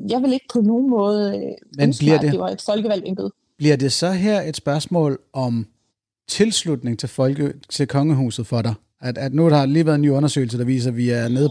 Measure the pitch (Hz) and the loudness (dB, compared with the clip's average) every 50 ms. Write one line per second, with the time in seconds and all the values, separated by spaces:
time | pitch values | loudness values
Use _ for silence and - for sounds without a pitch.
0 | 208 196 226 247 262 269 254 269 - - - 247 208 208 233 240 269 269 247 214 | -6 -4 -2 0 0 0 0 -2 -2 -2 0 2 2 2 2 2 2 2 2 2
1 | 202 202 208 208 202 202 202 202 - 135 - - - - - 139 143 143 131 - | 2 2 0 0 0 -2 -4 -4 -6 -8 -10 -12 -16 -10 -2 0 0 2 2 2
2 | 147 151 156 147 151 147 - 87 127 - - 196 - - 208 220 214 214 208 190 | 4 4 4 4 4 2 0 0 -2 -4 -6 -6 -4 -2 -2 -2 -2 -2 -2 -4
3 | - - 190 196 196 202 - _ _ _ _ - 143 151 147 127 135 135 123 - | -4 -6 -6 -6 -6 -8 -10 _ _ _ _ 0 2 2 2 2 0 -2 -2 -2
4 | 165 180 190 180 190 214 208 196 156 156 151 - - 147 139 156 - - 175 170 | -2 -2 0 0 0 0 0 0 -2 -4 -8 -6 -4 -4 -4 -4 -4 -2 0 0
5 | 156 143 135 - _ _ - 131 131 123 117 113 110 - _ _ _ _ _ _ | 0 0 -2 -4 _ _ -6 -4 -4 -2 -2 -4 -4 -8 _ _ _ _ _ _
6 | _ _ _ _ _ - - - 208 226 190 - - 170 147 120 127 123 117 - | _ _ _ _ _ -4 0 0 2 2 0 -2 -2 -2 -4 -2 -2 -4 -4 -4
7 | - 117 - - 131 135 139 147 143 139 139 139 - - - - 143 - - 139 | -6 -6 -2 0 0 0 0 0 -2 -4 -4 -8 -14 -8 -4 -4 -2 0 0 2
8 | 143 160 151 131 135 117 - - 113 - 123 117 107 117 113 - _ _ _ _ | 2 2 2 2 0 0 -2 -6 -6 -4 -2 -2 -2 -2 -4 -6 _ _ _ _
9 | 127 127 123 - 131 131 127 151 165 165 151 143 139 135 143 165 165 156 151 143 | -8 -8 -6 -4 -4 -2 0 2 4 4 4 4 4 4 2 2 2 2 2 4
10 | 147 143 135 139 151 143 - 143 131 113 120 120 120 123 131 127 120 127 117 117 | 4 4 4 4 2 2 2 0 -2 -2 -2 -2 0 0 0 0 0 -2 -2 0
11 | 123 123 120 120 117 120 123 131 147 143 | 0 0 0 0 0 0 2 2 2 2